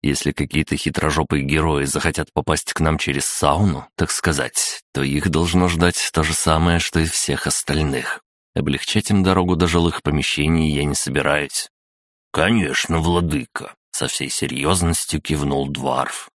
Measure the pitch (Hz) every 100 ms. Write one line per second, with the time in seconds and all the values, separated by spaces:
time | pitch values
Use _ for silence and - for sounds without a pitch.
0 | - 69 71 - 71 78 76 73 76 -
1 | 78 76 - 78 67 78 80 71 69 71
2 | 85 78 76 - - 78 - - 80 78
3 | - 69 - - 73 78 101 71 - -
4 | 85 - 87 69 62 - - - _ 67
5 | 69 71 87 78 85 90 90 85 87 -
6 | - - 78 80 - 78 85 85 - 82
7 | 82 - - 69 - - - 76 76 67
8 | - - _ _ _ - 73 67 - 107
9 | - 101 92 92 90 85 87 85 85 -
10 | - 73 69 - 76 82 78 71 73 71
11 | - 69 71 73 71 - - _ _ _
12 | _ _ _ - 85 117 78 64 - 82
13 | 80 87 85 76 - - - - _ -
14 | 64 - 67 - 71 65 71 92 85 80
15 | - 80 - 76 71 69 69 69 67 64
16 | - - - _